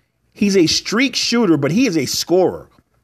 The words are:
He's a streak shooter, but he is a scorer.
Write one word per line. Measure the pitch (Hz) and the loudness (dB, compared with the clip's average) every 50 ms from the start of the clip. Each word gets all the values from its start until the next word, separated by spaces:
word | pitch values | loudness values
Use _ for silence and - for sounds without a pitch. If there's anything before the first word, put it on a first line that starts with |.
| _ _ _ _ _ _ | _ _ _ _ _ _
He's | _ - 208 202 190 | _ -2 -2 2 4
a | 196 160 | 2 2
streak | 160 - - - - 190 226 277 262 - | 2 0 -4 -4 -2 -2 0 0 0 -2
shooter, | - - - 233 240 233 180 160 | -4 -4 -2 0 2 2 2 2
but | 139 139 135 | 2 0 0
he | 156 226 277 | 0 0 0
is | 233 165 | 0 0
a | 160 123 | -2 -4
scorer. | 117 - - - - 165 185 180 135 90 78 - - _ _ _ _ _ _ | -4 -6 -6 -4 0 0 2 2 0 -2 -6 -12 -20 _ _ _ _ _ _